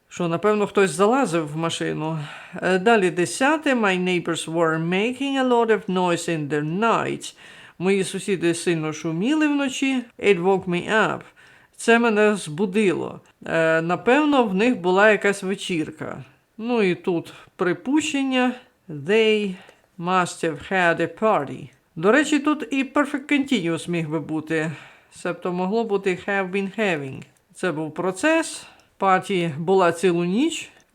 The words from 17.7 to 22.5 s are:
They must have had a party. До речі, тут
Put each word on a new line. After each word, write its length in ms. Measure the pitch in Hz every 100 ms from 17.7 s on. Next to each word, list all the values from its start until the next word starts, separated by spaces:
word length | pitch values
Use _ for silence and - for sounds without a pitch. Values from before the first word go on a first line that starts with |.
| 170 - 302 294 277 269 254 254 240 - _ -
They 680 | 151 143 214 220 214 208 185 - _ _ -
must 520 | 170 185 175 - 165
have 220 | 143 -
had 280 | 190 175 160
a 200 | 165 -
party. 480 | 220 185 139 131 - - _ -
До 160 | 175
речі, 260 | 254 302 294
тут 300 | 294